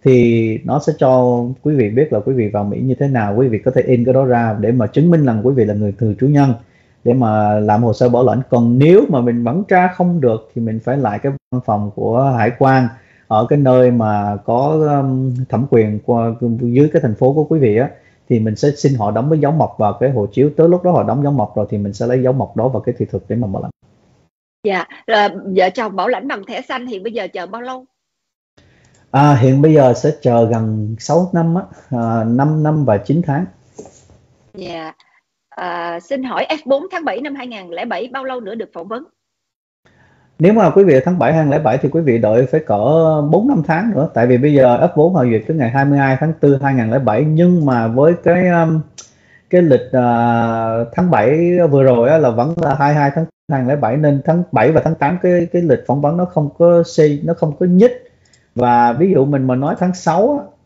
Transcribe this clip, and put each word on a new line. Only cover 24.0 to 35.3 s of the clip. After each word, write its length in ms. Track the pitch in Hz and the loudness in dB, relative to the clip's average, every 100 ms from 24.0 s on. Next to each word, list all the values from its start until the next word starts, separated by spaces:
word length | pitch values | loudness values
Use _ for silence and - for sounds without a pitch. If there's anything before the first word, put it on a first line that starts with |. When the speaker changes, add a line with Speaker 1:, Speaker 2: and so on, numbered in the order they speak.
| _ _ _ _ _ _ | _ _ _ _ _ _
Speaker 2:
Dạ, 200 | 214 185 165 - - | -6 -4 -8 -14 -2
rồi 220 | 214 208 190 196 185 | 0 0 -4 -4 0
vợ 140 | 185 | 0
chồng 220 | - 220 190 | 0 -8 -4
bảo 120 | 196 | -4
lãnh 200 | 220 262 | -4 -6
bằng 160 | 254 196 | -10 -10
thẻ 140 | 220 | -14
xanh 240 | 262 262 247 | -10 -10 -10
hiện 160 | 196 | -10
bây 100 | 202 | -10
giờ 160 | 220 190 | -10 -10
chờ 140 | 190 175 | -12 -12
bao 160 | 220 | -14
lâu? 220 | 247 262 254 _ _ _ _ _ _ _ _ _ _ _ _ | -14 -14 _ _ _ _ _ _ _ _ _ _ _ _ _
Speaker 1:
À, 240 | 135 147 135 | 2 4 4
hiện 220 | 127 135 | 4 4
bây 120 | 156 | 4
giờ 200 | 156 131 | 6 4
sẽ 160 | 117 147 - | 2 -2 -2
chờ 240 | 131 120 | 0 2
gần 520 | 113 117 110 107 107 113 | 2 0 -2 -4 -6 -10
sáu 320 | - 156 180 | -2 -2 0
năm 220 | 175 165 | -2 0
á, 80 | 170 - - _ | -2 -6 -18 _
à, 340 | 123 117 117 | -6 -2 -2
năm 380 | 113 120 143 156 | -2 0 0 0
năm 220 | 151 156 | -2 0
và 120 | 131 104 | 0 -2
chín 260 | - 151 | -2 -4
tháng. 220 | 170 143 185 _ _ - - _ _ _ _ _ _ | -2 -4 -6 _ _ -20 -20 _ _ _ _ _ _
Speaker 2:
Dạ. 380 | 190 180 170 160 - _ _ _ | -18 -14 -12 -14 -18 _ _ _